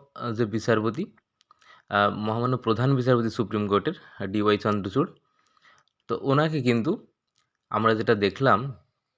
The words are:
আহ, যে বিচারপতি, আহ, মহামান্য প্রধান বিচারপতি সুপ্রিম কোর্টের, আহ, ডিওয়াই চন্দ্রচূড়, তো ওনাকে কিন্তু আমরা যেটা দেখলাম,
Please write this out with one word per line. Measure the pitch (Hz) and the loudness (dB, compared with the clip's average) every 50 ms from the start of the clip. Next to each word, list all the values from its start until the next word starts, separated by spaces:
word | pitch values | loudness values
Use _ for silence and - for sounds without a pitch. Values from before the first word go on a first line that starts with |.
| - _ - | -14 _ -14
আহ, | - 120 120 | -10 -8 -6
যে | 113 110 123 | -2 -2 -2
বিচারপতি, | 104 104 113 - - 113 110 107 113 107 143 208 - _ _ _ _ _ _ _ _ _ _ _ _ - _ _ - | -2 -2 -4 0 2 0 2 0 -2 -4 -6 -8 -10 _ _ _ _ _ _ _ _ _ _ _ _ -20 _ _ -2
আহ, | - 104 104 101 98 | 0 2 2 2 0
মহামান্য | 98 107 107 110 117 120 123 127 | -2 -4 -2 -2 -2 0 -2 -2
প্রধান | 120 - 113 110 98 123 135 139 | 0 0 0 0 2 2 2 2
বিচারপতি | 127 120 127 127 117 113 113 | 2 2 2 2 2 2 -2
সুপ্রিম | - - 110 98 113 107 104 | -2 -4 -4 -2 -2 -2 0
কোর্টের, | 98 101 101 95 - 180 - - - - - | 2 0 0 0 -2 -8 -8 -16 -20 -12 -10
আহ, | 101 | -8
ডিওয়াই | 95 98 107 104 107 107 | -4 -2 0 2 2 2
চন্দ্রচূড়, | 101 - 110 104 104 90 101 - 131 165 - - _ _ _ _ _ _ _ _ _ _ - _ _ _ _ _ _ _ | 2 2 0 -2 -2 -4 -2 -2 -2 -2 -2 -6 _ _ _ _ _ _ _ _ _ _ -20 _ _ _ _ _ _ _
তো | - 117 - | -8 -6 -4
ওনাকে | - 139 135 147 156 156 156 147 | 0 2 2 2 2 0 0 -2
কিন্তু | 120 123 120 117 104 151 208 269 - _ _ _ _ _ _ _ _ _ _ _ _ - | 0 2 2 2 0 -2 -2 -4 -6 _ _ _ _ _ _ _ _ _ _ _ _ -6
আমরা | - 107 110 113 113 | -2 0 2 2 2
যেটা | 107 113 - 117 | 2 2 0 2
দেখলাম, | 104 101 98 - - 131 127 104 98 131 139 117 - _ _ _ _ _ _ _ | 2 2 0 0 2 2 2 2 2 0 -6 -12 -14 _ _ _ _ _ _ _